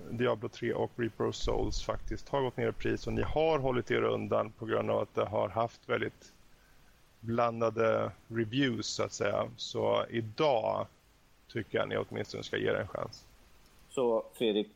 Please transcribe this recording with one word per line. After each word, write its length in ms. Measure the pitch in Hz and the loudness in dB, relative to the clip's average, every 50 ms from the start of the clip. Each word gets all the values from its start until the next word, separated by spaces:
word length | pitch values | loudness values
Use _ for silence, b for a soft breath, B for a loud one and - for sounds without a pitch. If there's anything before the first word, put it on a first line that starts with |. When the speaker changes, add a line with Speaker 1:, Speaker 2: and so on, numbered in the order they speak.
| - - | -10 -6
Speaker 1:
Diablo 380 | - 113 120 123 117 104 113 113 | -2 0 2 2 2 0 -2 -8
tre 240 | - - 120 117 - | -8 -4 -4 -2 0
och 180 | - 113 113 - | 0 -2 -2 -2
Reaper 320 | - 120 113 - - 120 113 | -4 -4 -4 -2 -2 -2 -2
of 80 | 113 | -2
Souls 480 | - - - 113 107 110 107 107 - - | 0 0 0 0 2 0 0 -2 -2 -2
faktiskt 460 | - 110 - - - 113 107 - - | -2 -4 -4 -4 -4 -6 -6 -6 -4
har 120 | - 139 | -2 0
gått 160 | 135 123 - - | 0 0 -2 0
ner 120 | 117 113 | 0 0
i 20 | |
pris 360 | 110 - - 113 110 107 - 120 | 0 0 0 0 0 0 -2 -2
och 60 | 113 | -2
ni 80 | 113 | 0
har 380 | 110 - - 151 160 160 160 143 | 0 0 2 2 2 4 2 2
hållit 320 | 127 135 123 120 113 - | 2 2 2 0 0 0
er 100 | 120 117 | 2 2
undan 500 | 113 113 113 110 107 104 113 110 107 110 | 2 2 2 0 0 2 2 2 0 0
på 140 | 110 - 113 | -4 -8 -4
grund 260 | 110 110 110 107 107 | -2 0 0 2 2
av 80 | 110 107 | 2 0
att 160 | 107 - - | 0 -2 -2
det 100 | 117 110 | -2 -2
har 240 | 98 101 110 110 104 | 0 0 0 0 0
haft 400 | 95 113 117 117 - - - - | 0 0 0 0 -2 -6 -6 -2
väldigt 440 | 120 113 104 110 - - - - - - - b b b b b b b b b b b b - _ - | -2 -2 -2 -2 -6 -10 -20 -20 -20 -20 -20 b b b b b b b b b b b b -20 _ -12
blandade 920 | - 113 117 120 120 117 117 113 117 113 110 113 113 113 110 110 110 110 - - - - | -6 -2 2 2 2 2 2 2 0 0 2 4 4 4 4 4 2 0 -4 -8 -14 -6
reviews, 600 | 113 117 117 107 113 139 143 131 113 92 - - | -2 -2 -2 0 2 2 2 2 2 0 -2 -4
så 160 | - - 104 | -2 -2 -2
att 100 | 104 - | -2 -2
säga. 320 | - - 101 104 104 110 113 117 113 | 0 0 2 2 2 0 -2 -4 -10
Så 480 | - - - 117 110 110 110 110 107 - | -10 -6 -4 0 2 2 4 2 2 0
idag 760 | - 117 113 110 110 - 160 151 131 110 110 107 104 101 101 - - _ _ _ _ _ _ _ _ _ _ - | -2 -4 -4 -4 -2 0 2 4 4 4 2 2 0 0 -2 -6 -8 _ _ _ _ _ _ _ _ _ _ -12
tycker 260 | - 117 107 - - 110 | -8 -8 -6 -2 0 0
jag 120 | 104 101 | 0 0
ni 80 | 104 104 | 0 -2
åtminstone 460 | 104 - 110 110 104 - - 110 107 | -2 -2 -4 -8 -8 -6 -8 -10 -8
ska 140 | - - 107 | -4 -4 -2
ge 140 | 104 107 | 0 0
det 100 | 104 101 | 0 0
en 60 | 101 - | -2 -4
chans. 380 | - - - - - - - - - - - - - - - - - - - - | -6 -6 -6 -8 -10 -14 -20 -20 -20 -20 -20 -20 -20 -20 -20 -20 -20 -20 -20 -10
Speaker 2:
Så 360 | - 139 127 117 113 110 - - - | -4 0 2 2 2 2 0 -2 -4
Fredrik, 360 | - 123 110 101 104 104 - - | 0 2 2 4 2 0 -2 -4